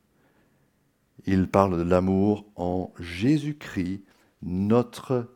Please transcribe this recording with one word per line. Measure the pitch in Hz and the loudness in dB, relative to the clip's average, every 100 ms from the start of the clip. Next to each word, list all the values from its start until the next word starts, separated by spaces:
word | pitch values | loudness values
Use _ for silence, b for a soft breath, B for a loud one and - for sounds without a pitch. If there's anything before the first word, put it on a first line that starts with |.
| _ _ _ _ _ _ _ _ _ _ _ - | _ _ _ _ _ _ _ _ _ _ _ -12
il | - 95 90 | -2 0 4
parle | - 98 92 | 4 4 2
de | |
l'amour | 170 90 190 190 208 208 - - | 2 2 4 2 2 0 -6 -8
en | 87 92 - - | -4 -4 -6 -10
Jésus-Christ, | 85 85 120 151 147 147 - 98 90 98 b b b b | -12 -2 0 0 -2 -10 -8 -6 -4 -6 b b b b
notre | 87 90 101 120 120 - - 123 120 | -6 -2 2 2 0 -6 -4 -4 -4